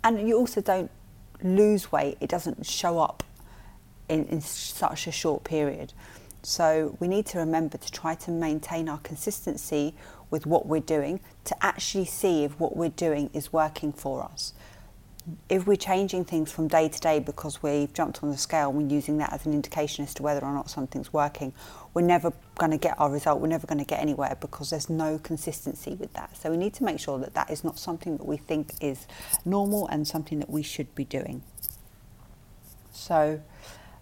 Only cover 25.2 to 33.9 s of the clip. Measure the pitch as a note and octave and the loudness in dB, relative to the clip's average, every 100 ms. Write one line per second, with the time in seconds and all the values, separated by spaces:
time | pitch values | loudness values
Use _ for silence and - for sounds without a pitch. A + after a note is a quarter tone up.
25.2 | - D#3 E3 D3+ - - - F3+ - - | -4 -6 -4 -6 -8 -8 -8 -8 -8 -10
26.2 | - - D#3+ E3 G3+ - A3 D#3 - C#3 | -12 -8 -2 0 0 0 -2 -2 -4 -4
27.2 | C3 - - D3+ E3 - - E3 F3 D3+ | -4 -4 -2 -2 -4 -4 -6 -6 -4 -6
28.2 | - D3 - D#3 D3+ - D3 C3 - - | -4 -6 -2 -2 -2 -4 -4 -4 -10 -16
29.2 | - - F3 G3 G3+ G#3 F#3+ D3+ D3+ D#3+ | -4 -2 0 2 2 2 0 -2 -2 -4
30.2 | D3+ D3+ C#3+ D3+ D3 - C3+ - C3+ C3+ | -4 -4 -2 -4 -4 -6 -8 -6 -4 -4
31.2 | - C3 - - - - - - - - | -6 -8 -12 -10 -10 -10 -20 -20 -20 -20
32.2 | - - - - - - - - - E3 | -20 -20 -20 -20 -20 -20 -20 -16 2 4
33.2 | D3+ D#3 - - - - - | 4 2 -8 -20 -20 -20 -20